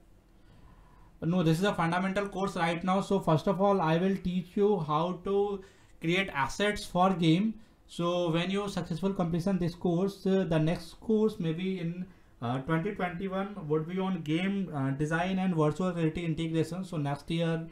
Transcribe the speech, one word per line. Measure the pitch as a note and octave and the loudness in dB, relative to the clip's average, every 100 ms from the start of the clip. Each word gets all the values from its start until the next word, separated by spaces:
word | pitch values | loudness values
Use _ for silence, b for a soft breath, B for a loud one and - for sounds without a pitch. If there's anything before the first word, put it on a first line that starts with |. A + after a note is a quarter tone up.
| - - _ - - b b b b b b b | -20 -20 _ -20 -20 b b b b b b b
No, | E3 F3+ | 0 2
this | E3 D#3+ | 4 4
is | |
a | G3+ | 2
fundamental | G3 E3 F3 F#3+ F#3 G3 | 0 0 0 0 -2 -4
course | F#3 G3 F#3 | -2 -4 0
right | E3+ E3+ | -2 0
now. | F#3 F#3+ | 0 0
So | F#3+ G3 | 2 0
first | F3+ D#3+ G#3 | 2 2 2
of | F3+ | 2
all, | G3+ G3 | 2 4
I | D#3 E3 | 2 2
will | F#3+ F#3+ | 2 0
teach | F3+ F3+ F#3 G#3 | -2 -4 -2 2
you | G3+ G3 | 4 2
how | D3+ D3+ F3 E3+ | 0 0 0 -4
to | G3 G3 G3+ G3+ B B B B | 0 0 0 -2 B B B B
create | D#3+ F3+ F#3+ | 0 0 0
assets | C#3 C3+ - G#3 G#3 - | -2 -2 0 0 -2 -2
for | F3 F#3 | 2 4
game. | F3 E3 E3+ A3 - B B B | 4 4 6 4 -2 B B B
So | - F3 F3 F3 | -4 0 0 2
when | E3 F#3 | 0 0
you | G3 G3+ | -2 -2
successful | F#3+ E3 E3 F#3+ | -4 -6 -2 -2
completion | G3 E3+ E3+ F#3+ F#3 | 0 0 0 0 0
this | E3+ | 0
course, | - F3+ E3+ G3 - F#3+ | -2 0 2 0 -2 2
uh, | F#3+ E3+ | 2 2
the | D#3+ | 2
next | D#3 F3 - - | 2 0 -6 -8
course | - G#3+ G#3+ G#3 | 2 4 4 0
maybe | E3 D#3+ F#3+ F#3 | -2 -2 -2 -2
in, | E3 F3+ F3+ B B B | -4 -4 -8 B B B
uh, | A#2 C3+ | -4 -2
twenty | C3+ D#3+ F#3+ | 0 0 0
twenty-one | G3+ F3+ E3+ G3 F#3+ G3+ G3+ D3+ | -2 -4 -4 -4 -4 -4 -6 -2
would | D#3 D#3+ | -2 -2
be | F#3 | -2
on | F#3+ F3 | -2 -2
game, | D3 E3 F#3+ G3 F3 | -2 0 0 -2 -4
uh, | D3 C3+ | -2 -2
design | C#3 D3+ E3 F#3 F#3+ | -2 -2 0 0 0
and | F#3+ | 0
virtual | D#3+ D3+ D3+ F#3 | 2 2 2 -2
reality | E3+ D#3+ E3+ | 0 0 0
integration. | E3+ D#3 E3 D#3+ D#3 F3 F#3 | -2 -2 0 0 -2 -4 -6
So | E3+ | -4
next | C#3+ C#3+ - | -4 -4 -4
year | E3 E3 E3 E3 | -2 0 -2 -6